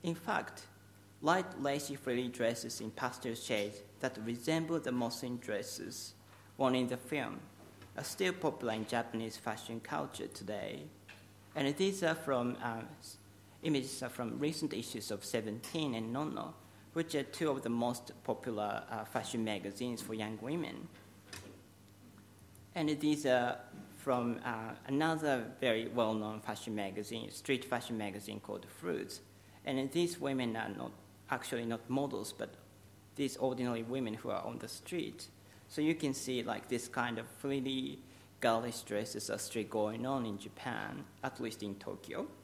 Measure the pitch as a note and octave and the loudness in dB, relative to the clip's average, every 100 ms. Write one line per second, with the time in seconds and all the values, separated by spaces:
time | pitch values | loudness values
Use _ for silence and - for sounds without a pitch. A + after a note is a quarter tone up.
0 | F3 E3 - G3 - - - - - - | 0 0 2 2 2 -10 -16 -18 -20 -20
1 | - - D3 F#3 F3+ - C#3 C#3+ C#3+ C3+ | -20 2 6 6 4 0 0 2 0 -4
2 | - B2 B2 B2 A2+ A#2 A2+ - A2 - | 2 2 2 4 2 2 -4 -4 -6 0
3 | B2+ - B2+ A#2 - A2 G#2 G#2 - - | -2 0 -4 -4 0 2 2 -4 -14 -2
4 | C3 A2 A2 A#2+ D#3 D#3+ D#3+ E3 C3+ B2+ | -2 -2 -4 -2 2 2 2 0 2 2
5 | A#2 - B2 A#2+ - G#2 - - F2+ B2 | 0 0 -4 -4 -2 -2 -2 -6 -6 -8
6 | - - - - - - C3 B2+ B2 B2 | -10 -14 -20 -20 -18 2 4 6 4 0
7 | - D3 A#2+ - - - - - - - | -2 -2 -2 -6 -12 -18 -18 -18 -10 -6
8 | - - F#3+ F3+ D#3 - A#2+ A2 A2 A#2+ | -6 2 2 4 0 2 0 0 2 0
9 | A#2 A2+ A2+ - - A2+ - A#2 - D3+ | 2 -2 -2 -4 -4 -4 -6 -8 -2 -2
10 | C#3+ - - - G2 G#2 - C#3 D3+ - | -2 -4 -8 -6 -6 -4 -4 -6 -10 -16
11 | - - - - - D#3 C#3 D3 F#3+ F#3+ | -20 -20 -20 -20 -8 0 2 4 2 4
12 | E3+ D#3+ - B2+ A#2+ - A#2 A2+ A2+ - | 2 2 4 4 4 0 -2 -2 -6 -12
13 | - - - - - - E3 C#3+ C3 - | -14 -16 -18 -20 -20 -4 2 2 2 -4
14 | B2+ - A#2 A#2+ D3 D#3 D3+ G#2 A2+ A2+ | -6 -2 -2 0 0 0 -2 -2 -4 -6
15 | - G#2 - A#2 A2 A2 - E3 D3+ A2+ | -4 -4 0 0 0 -4 -2 0 0 0
16 | A2+ B2+ D#3 - - - - - - E3 | 0 -2 -2 -4 -6 -10 -18 -20 -4 -2
17 | D#3+ D3 C#3 - D#3+ C3+ A#2+ A#2 A#2+ A#2+ | 0 0 -2 0 2 2 2 4 4 2
18 | - - - A#2 B2 G#2+ G#2 A2 - A2 | -6 -8 -2 -2 0 0 0 0 -4 -6
19 | A2 B2 A2 A#2 A2 G2+ G2+ G2 B2 A2+ | -2 -2 0 0 2 0 -2 -2 -2 -2
20 | - A2 G#2+ G#2+ A#2 E3 D#3 - E3+ - | -4 -2 -2 -4 -2 -2 -2 -6 -10 -14
21 | - - - - - - - - - - | -20 -20 -14 -14 -12 -16 -20 -20 -20 -20
22 | - - - - - - - F3+ D#3 D3 | -20 -20 -20 -20 -20 -20 -6 2 2 4
23 | D3+ D3 C#3 B2+ B2 A#2+ - - - - | 6 6 8 8 6 0 -6 -14 -14 -6
24 | - B2 A#2+ A2+ B2 A2+ A2+ - - C#3 | 2 4 4 0 -2 -2 -4 -8 0 4
25 | D#3+ D#3+ D3+ C3 G#2+ - C3 A2+ A2+ A#2+ | 4 4 4 4 2 2 4 4 4 4
26 | A2 A2 G#2+ G#2+ - G#2 - G#2+ G2 G2 | 4 4 0 -4 -4 -6 -2 -2 0 -2
27 | G#2 A2+ A2 - - C3 C3+ A#2+ - A2+ | -4 -6 -6 -8 0 0 2 -2 0 -2
28 | G#2 G2 G#2 G#2+ - G2+ - - - F2+ | -2 -4 -6 -8 -6 -8 -8 -8 -2 -2
29 | - - - - - - - C3 C3+ E3+ | -2 -10 -14 -20 -20 -10 -2 0 2 2
30 | F3 F3 C#3 C3 A#2+ A2+ A2 G2 A#2+ - | 2 2 0 2 2 0 -2 -4 -6 -8
31 | - - - B2+ - B2 A#2 A#2 - C3 | -20 -20 -2 -2 0 -2 0 -2 0 0
32 | C#3+ A#2 A2+ - A2 - - - - - | 2 -2 -6 -6 -8 -8 -20 -20 -20 -20
33 | - - C#3 - C3 B2+ B2 A#2 A2+ C3+ | -14 -2 0 2 0 2 0 0 0 0
34 | A#2+ G#2+ A#2 F#2+ A2+ A#2+ A2+ - - F3+ | 0 -2 -2 -2 -2 -6 -8 -10 -4 -2
35 | - - - - - - - - D3+ E3 | -2 -6 -14 -16 -20 -20 -8 2 4 4
36 | D3 C3 - B2+ A2+ G#2+ - A#2+ - - | 2 0 0 0 0 -2 0 -2 0 0
37 | A#2+ A2+ A#2 - C#3 C#3 C3 C3 C3 C#3+ | 2 0 -4 -4 0 0 2 0 -2 -6
38 | - - - - B2 A2+ A#2+ A#2 - G#2 | -14 -20 -20 2 6 6 2 -4 0 0
39 | G#2+ G#2 - G#2+ - A2+ G#2 A2 G#2+ A2+ | 0 -2 -2 -2 0 -2 0 2 2 2
40 | B2+ C3+ A2+ G2 G#2 - B2+ A2+ G#2 - | 0 0 0 -4 -8 -8 -4 -2 -4 -6
41 | C#3+ - C3 - A#2+ - G#2 G2+ - G2 | -10 -6 -6 -2 -4 -2 -6 -4 -6 -8
42 | - - D4 - | -6 -6 -6 -10